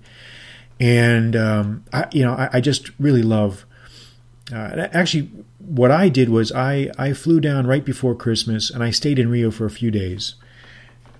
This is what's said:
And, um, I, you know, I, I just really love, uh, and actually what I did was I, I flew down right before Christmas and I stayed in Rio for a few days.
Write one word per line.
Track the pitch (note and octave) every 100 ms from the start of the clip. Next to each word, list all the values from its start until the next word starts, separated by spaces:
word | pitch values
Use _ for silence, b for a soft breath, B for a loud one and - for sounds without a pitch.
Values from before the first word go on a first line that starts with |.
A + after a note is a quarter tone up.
| B B B B B B B -
And, | A#2+ A#2+ A#2+ A#2 A2+ A2+
um, | A2 G#2+ G#2 A2 -
I, | C#3 -
you | D#3 B2
know, |
I, | B2 B2+
I | B2+
just | C#3 C3 - -
really | C#3+ B2+
love, | A2+ A2 G#2 G2 - B B B B B B - -
uh, | A2+
and | G#2+ - -
actually | E3 F3+ D#3 C#3+ - - -
what | - C3 B2+
I | D#3 F#3+
did | C3 A#2
was | A2+ A2
I, | B2+ C3 C#3 C#3 -
I | C3+
flew | C3 E3 E3
down | D3 C#3 B2
right | C#3+ C#3
before | B2 B2+ A#2
Christmas | A#2+ A2 A#2 A2 -
and | B2
I | A#2
stayed | - D3 C3
in | A#2
Rio | A#2+ A2+
for | A2 G#2+
a |
few | - A#2
days. | G#2 F#2 F#2+ - - B B B B B B B